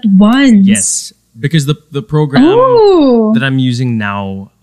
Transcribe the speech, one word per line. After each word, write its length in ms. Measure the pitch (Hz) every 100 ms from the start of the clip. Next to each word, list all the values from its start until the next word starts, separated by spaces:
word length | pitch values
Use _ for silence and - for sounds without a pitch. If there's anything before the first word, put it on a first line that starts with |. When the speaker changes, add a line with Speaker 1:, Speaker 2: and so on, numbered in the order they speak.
| 208
Speaker 1:
once? 600 | 190 208 254 277 208 196
Speaker 2:
Yes. 460 | 208 - - - - _ 113
Because 260 | 139 160 139
the, 100 | 151 _
the 100 | 139
program 420 | - 151 151 -
Speaker 1:
Ooh. 880 | 294 440 523 480 415 370 277 240 220
Speaker 2:
that 100 | 220
I'm 160 | 135 135
using 380 | 127 120 127 113
now, 540 | 104 101 98 98 98 _